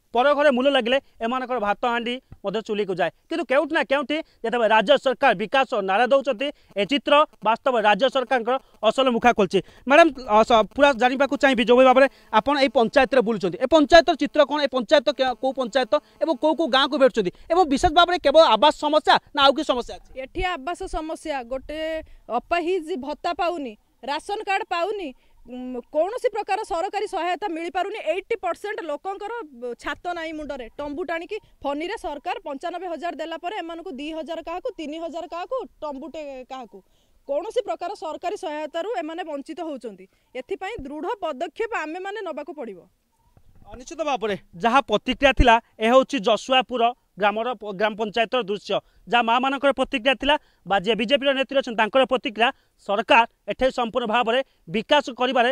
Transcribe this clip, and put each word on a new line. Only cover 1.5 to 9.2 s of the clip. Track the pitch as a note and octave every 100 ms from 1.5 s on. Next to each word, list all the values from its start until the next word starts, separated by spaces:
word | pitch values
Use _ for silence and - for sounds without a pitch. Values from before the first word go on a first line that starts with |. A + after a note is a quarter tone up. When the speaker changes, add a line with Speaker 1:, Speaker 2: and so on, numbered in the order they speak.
| B3
Speaker 1:
ଭାତ | G3+ G3+
ହାଣ୍ଡି | B3 A#3 A#3 B3+ - -
ମଧ୍ୟ | G3 G#3
ଚୁଲିକୁ | A3 G3+ G3
ଯାଏ। | F3+ E3 - -
କିନ୍ତୁ | E4
କେଉଁଠି | D#4 C4+ D#4
ନା | D#4
କେଉଁଠି | B3+ C#4 C4+ D4+ - _
ଯେତେବେଳେ | - A#3+ G#3+
ରାଜ୍ୟ | A3+ G#3+ C4+
ସରକାର | C4 A3 C4+
ବିକାଶ | F#3 G3+ C4+ C4 A3+
ନାରା | F#3+ G3 B3
ଦେଉଛନ୍ତି, | C#4 C4+ G#3+ C#4+ - _
ଏ | G3+ G3+
ଚିତ୍ର | C#4 - D4 D4+ _
ବାସ୍ତବ | G#3 A3+ C#4 A#3+
ରାଜ୍ୟ | G#3 G#3 B3+
ସରକାରଙ୍କର | C4+ B3 C4 A3+ C4 _ -
ଅସଲ | G#3+ G#3+ C4
ମୁଖା | A#3